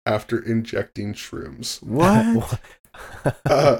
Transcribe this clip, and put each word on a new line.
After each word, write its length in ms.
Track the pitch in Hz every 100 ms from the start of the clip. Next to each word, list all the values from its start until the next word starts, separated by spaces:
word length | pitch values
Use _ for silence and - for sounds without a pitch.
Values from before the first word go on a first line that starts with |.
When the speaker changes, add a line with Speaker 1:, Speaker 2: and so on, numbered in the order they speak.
| -
Speaker 1:
after 320 | 107 - 117
injecting 760 | 117 113 113 101 - 104 104
shrooms. 680 | - - - - - - -
Speaker 2:
What? 800 | - 123 180 220 226 226 - - -
Speaker 3:
<laughs> 40 | - _ - - - 135 - 143
Speaker 1:
Uh, 340 | 139 147